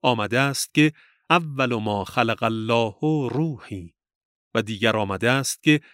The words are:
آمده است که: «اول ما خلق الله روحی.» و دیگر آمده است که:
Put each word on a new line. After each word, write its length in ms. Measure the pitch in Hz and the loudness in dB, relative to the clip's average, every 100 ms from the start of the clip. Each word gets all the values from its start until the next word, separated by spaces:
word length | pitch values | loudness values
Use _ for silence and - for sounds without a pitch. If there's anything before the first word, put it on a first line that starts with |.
آمده 380 | - 113 104 120 | 0 2 0 0
است 340 | 139 - - | 0 -2 -2
که: 200 | 147 151 - _ _ - | 2 2 2 _ _ 0
«اول 460 | 175 160 135 127 117 | 0 0 -4 -2 -2
ما 280 | 107 104 | -2 -2
خلق 400 | 92 127 113 110 | -2 0 0 0
الله 520 | 117 110 110 117 110 - 151 156 123 | -2 -2 0 0 0 -2 -2 -2 -2
روحی.» 640 | 123 160 117 - 98 85 _ _ _ _ _ _ | -2 -2 -4 -10 -12 -12 _ _ _ _ _ _
و 80 | 113 | -4
دیگر 340 | 107 101 113 110 | -4 0 0 0
آمده 360 | 101 95 113 | -2 -2 0
است 320 | 135 131 - | 0 -2 -2
که: 180 | 156 147 - | 2 2 0